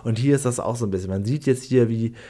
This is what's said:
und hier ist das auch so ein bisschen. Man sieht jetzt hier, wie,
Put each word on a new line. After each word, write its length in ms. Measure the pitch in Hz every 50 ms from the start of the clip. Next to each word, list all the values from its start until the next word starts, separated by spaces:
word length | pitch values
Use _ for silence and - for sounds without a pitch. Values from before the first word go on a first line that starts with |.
| -
und 140 | 117 113 107
hier 180 | 123 143 143
ist 80 | 135 139
das 160 | 127 120 -
auch 160 | - - 120
so 100 | 120 120
ein 40 | 101
bisschen. 200 | 95 92 92 92
Man 140 | 95 98 101
sieht 220 | 110 139 151 -
jetzt 180 | 135 127 123 -
hier, 240 | - 131 127 117 113
wie, 260 | 117 113 113 113 117 - -